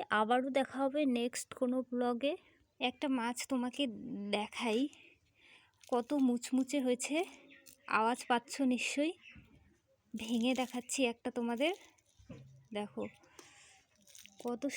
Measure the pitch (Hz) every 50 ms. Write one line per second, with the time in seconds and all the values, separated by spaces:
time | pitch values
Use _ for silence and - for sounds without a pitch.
0 | - - - 214 214 214 247 254 254 277 254 277 254 - - 262 277 269 269 302
1 | 302 262 240 233 240 247 - - - - - - 262 247 254 262 247 - 247 240
2 | 240 240 247 226 269 285 359 - - _ _ _ _ _ _ - 269 233 - -
3 | 302 277 262 247 226 240 240 - - - 277 247 240 247 - - 285 240 208 208
4 | - - - 202 202 202 202 202 214 - - - 240 233 214 247 277 294 - -
5 | - - - _ _ _ _ _ - - - - _ _ _ _ - - 254 240
6 | 240 - 294 285 269 247 240 240 - - 254 254 262 269 294 285 254 254 247 247
7 | - - 294 330 381 - - - - - - - - - - - _ - - 208
8 | 220 226 247 - - - 247 233 - - - - 277 254 247 233 - - - 277
9 | 294 330 370 - - - - - - - - - _ _ _ _ _ _ _ _
10 | _ _ - 214 220 220 247 226 226 254 254 247 254 240 - 247 - - - 277
11 | 262 233 233 - - 254 - 247 233 233 240 226 285 339 403 - - - _ _
12 | _ _ _ - - - - - - - - - - - 220 208 208 208 - 220
13 | 208 214 - - - - - - - - - - - - - - _ _ _ _
14 | _ - - - - - - - - 240 240 226 277 285 -